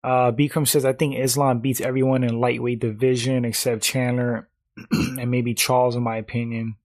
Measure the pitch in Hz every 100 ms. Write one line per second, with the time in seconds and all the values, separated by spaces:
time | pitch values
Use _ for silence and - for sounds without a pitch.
0 | 123 127 123 117 143 - 143 151 131 131
1 | 151 127 131 131 139 123 131 123 131 131
2 | 131 131 123 117 123 120 120 120 117 107
3 | 131 127 120 131 120 110 127 113 - 131
4 | 123 123 123 117 - _ _ - - -
5 | - 131 123 123 120 117 - 127 127 120
6 | 120 110 104 120 117 117 113 107